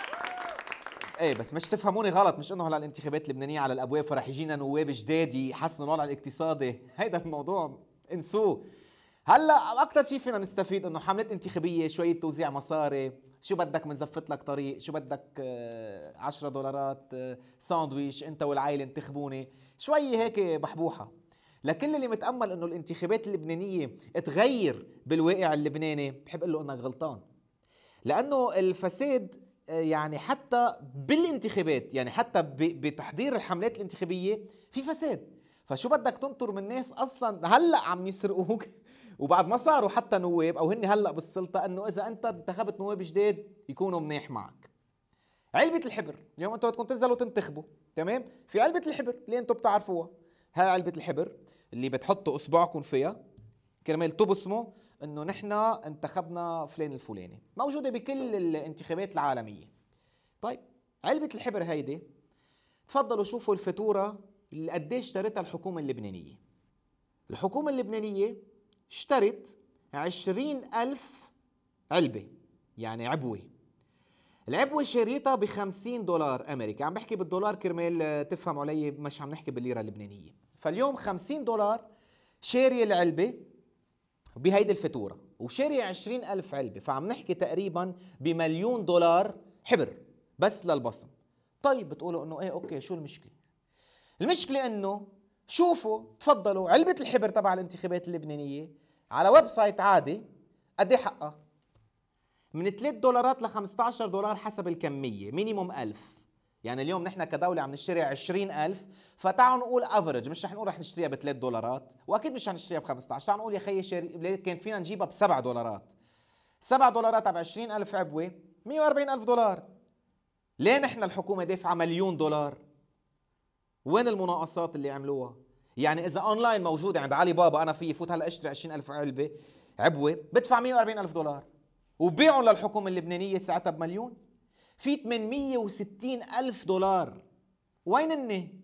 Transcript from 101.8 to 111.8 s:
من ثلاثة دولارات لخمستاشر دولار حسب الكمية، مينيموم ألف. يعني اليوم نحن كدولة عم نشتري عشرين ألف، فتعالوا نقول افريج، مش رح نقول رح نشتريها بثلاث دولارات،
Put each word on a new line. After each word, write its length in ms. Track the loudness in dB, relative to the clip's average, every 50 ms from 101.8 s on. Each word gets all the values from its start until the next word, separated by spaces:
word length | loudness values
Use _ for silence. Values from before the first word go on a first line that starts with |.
| _ _ _ _ _ _ _ _ _ _ _ _ _ _ -8
من 160 | -4 -2 -2
ثلاثة 260 | -2 -2 -2 -4 -2 2
دولارات 440 | 2 4 4 4 4 2 2 0 -2
لخمستاشر 640 | -4 -4 -6 -6 -4 -2 0 0 0 0 -2 -4
دولار 300 | -2 -2 -2 -2 -2 -2
حسب 320 | -4 -6 -6 -6 -6 -4 -4
الكمية، 640 | -4 -4 -4 -4 -4 -4 -6 -6 -6 -8 -8 -6 -4
مينيموم 400 | -2 -2 -2 -2 -2 -4 -4 -6
ألف. 480 | -6 -8 -8 -8 -12 -16 -20 -20 _ _ _ _ _ _ _ _ _ -10
يعني 180 | -8 -6 -4 -2
اليوم 200 | -2 -2 -2 -4
نحن 220 | -6 -6 -6 -4
كدولة 380 | -4 -2 0 0 0 0 0 -2
عم 100 | -4 -6
نشتري 300 | -8 -6 -2 0 0 0
عشرين 480 | 0 -2 -4 -4 -4 -2 -2 -2 -2
ألف، 340 | -2 -2 -2 -2 -2 -4 -10 -18 -20 -20 -20 -20 _
فتعالوا 500 | -4 -2 2 6 8 8 8 8 4 2
نقول 180 | 0 0 0 2
افريج، 440 | 2 2 2 2 2 0 -2 -2 -4
مش 160 | -6 -8 -8
رح 80 | -10 -8
نقول 160 | -6 -6 -6
رح 100 | -6 -6
نشتريها 300 | -8 -10 -6 -4 -2 -2
بثلاث 280 | -2 -4 -4 -6 -4
دولارات، 560 | -4 -4 -4 -2 -2 -2 -4 -4 -6